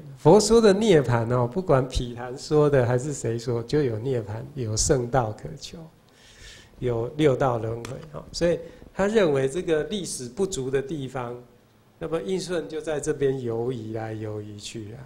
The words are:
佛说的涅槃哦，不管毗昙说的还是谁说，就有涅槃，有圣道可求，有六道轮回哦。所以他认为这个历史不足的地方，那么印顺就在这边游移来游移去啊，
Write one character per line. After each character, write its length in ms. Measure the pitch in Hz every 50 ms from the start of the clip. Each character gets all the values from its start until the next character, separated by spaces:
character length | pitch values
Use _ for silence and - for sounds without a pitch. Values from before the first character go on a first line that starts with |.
| - - - -
佛 200 | - 147 175 214
说 220 | 208 - 226 233
的 100 | 220 202
涅 300 | 185 202 226 220 175 151
槃 260 | 131 117 117 117 113 113 123
哦， 160 | 127 120 120
不 80 | - 185
管 240 | 180 - 143 131 127 131
毗 240 | - - 127 120 120
昙 240 | 117 123 127 127
说 320 | 143 - - 156 151 151 147
的 160 | 139 135 120
还 100 | 117 127
是 160 | 127 127 151
谁 240 | 139 - - 117 113 117
说， 240 | - 127 117 117 113
就 180 | - 147 151
有 160 | 147 123 110
涅 240 | 107 113 139 131 120
槃， 220 | 104 98 107 113 131 135 -
有 240 | 139 120 107 107
圣 320 | 107 - - 151 127 117 117
道 220 | 123 135 120 110
可 180 | 107 - - - 160 -
求， 200 | - - - 170 160 160 _ _ _ _ _ _ - - - - - - - - - - -
有 340 | - 127 123 117 117 117 123 -
六 180 | 147 156 143 127
道 220 | 123 143 131 120
轮 180 | 113 107 113 117 120 117
回 80 | 113 131 - - -
哦。 120 | - - - -
所 160 | - - 170
以 120 | 175 165 165 - - - - - - -
他 140 | - 190
认 260 | 208 220 226 190 156 143
为 160 | 135 131 135
这 140 | 139 180 180
个 200 | 175 160 151 143
历 200 | - 208 202 165
史 240 | - - - 127 120
不 160 | - - 196
足 240 | 185 - 135 127 131
的 100 | 131 135
地 280 | 131 135 170 147 135
方， 280 | 127 - 135 123 120 123 123 123 - _ _ _ _ _ _ _ _ _
那 100 | - 165
么 140 | 156 156 165
印 180 | 196 196 185 175
顺 300 | 151 160 185 165 147 156
就 100 | 156 156
在 200 | 151 165 151 143
这 120 | 139 156
边 300 | 143 131 139 135 135 135
游 300 | 123 117 113 113 117 127
移 220 | 135 117 110 110 110
来 200 | 113 110 110 110
游 260 | 107 110 107 107 107
移 200 | 104 104 104 104
去 340 | 104 - - 117 107 101 -
啊， 40 | - -